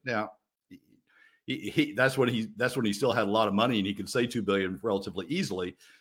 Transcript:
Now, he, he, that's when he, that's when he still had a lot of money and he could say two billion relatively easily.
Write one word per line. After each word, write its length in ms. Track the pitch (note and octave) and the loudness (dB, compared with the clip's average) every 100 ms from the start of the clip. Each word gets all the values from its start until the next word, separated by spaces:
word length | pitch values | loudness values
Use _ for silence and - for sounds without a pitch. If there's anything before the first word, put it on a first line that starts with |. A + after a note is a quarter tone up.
Now, 280 | C3 A2 G#2+ - _ _ _ - _ _ _ _ _ _ - | -4 -4 -4 -10 _ _ _ -20 _ _ _ _ _ _ -8
he, 240 | C3 G2+ | -8 -2
he, 220 | D#3+ D3 | 0 0
that's 240 | G#2+ C3 C3+ | 2 2 4
when 120 | B2 | 2
he, 200 | A#2+ G#2+ G#2 | 2 -4 -2
that's 200 | B2 C3 | -2 0
when 100 | A2 | 0
he 60 | |
still 200 | G2+ C3 | 2 2
had 120 | A2+ | 2
a 60 | G#2 | 2
lot 180 | G#2+ G#2+ | 2 4
of 60 | |
money 240 | G2+ A#2+ A2 | 4 2 2
and 80 | G2 | 0
he 80 | |
could 140 | G2+ F#2+ | -4 -4
say 180 | B2+ A#2+ | -2 0
two 160 | A#2+ | 0
billion 360 | G2 G2 F#2+ F#2 | 0 0 0 -4
relatively 440 | A2+ G2 G2+ F2 E2+ | -2 -2 -2 -8 -4
easily. 500 | F3 F#3+ F#2 F#2 - - - | -4 -2 -4 -6 -10 -20 -20